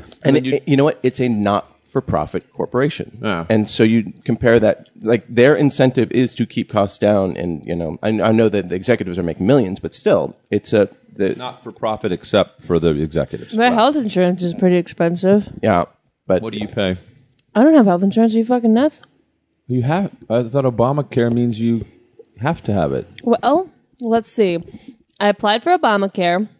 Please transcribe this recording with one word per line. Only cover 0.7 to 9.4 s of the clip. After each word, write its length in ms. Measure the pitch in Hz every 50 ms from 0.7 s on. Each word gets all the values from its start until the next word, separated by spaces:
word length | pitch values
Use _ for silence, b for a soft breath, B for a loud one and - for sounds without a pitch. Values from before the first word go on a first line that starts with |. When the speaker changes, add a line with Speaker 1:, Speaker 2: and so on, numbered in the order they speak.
| 143
Speaker 1:
know 80 | 135 139
what? 140 | 151 147 - -
It's 180 | 127 120 -
a 80 | 127 123
not-for-profit 1200 | 117 104 101 101 101 98 - - _ _ _ _ - 135 - - 98 80 76 - - 90 - _ _
corporation. 680 | - 85 - - 120 135 147 - - - - - 110 -
Speaker 2:
Yeah. 220 | 107 95 85 82 -
Speaker 1:
And 180 | 110 110 107 101
so 140 | - - 113
you 300 | 113 113 117 107 - - - -
compare 340 | - 120 110 - 120 117 117
that, 280 | 107 104 95 - - _ _ - 107
like, 240 | 110 120 110 - -
their 260 | 120 113 120 139 151
incentive 560 | - 151 139 - - 135 131 127 - 113 - -
is 220 | 117 131 120 -
to 100 | - 120
keep 240 | - - 120 107 -
costs 280 | - 107 101 98 - -
down. 380 | - 104 104 101 95 92 -
And, 260 | - - 87 85 76 -
you 80 | - 87
know, 220 | 85 85 80 80 - -
I, 60 | 107
I 240 | 110 107 - 110 110
know 160 | 113 113 110
that 200 | 98 104 92 90
the 40 | 87
executives 440 | 95 95 - 120 110 104 92 87 92
are 40 | 87
making 240 | 85 80 -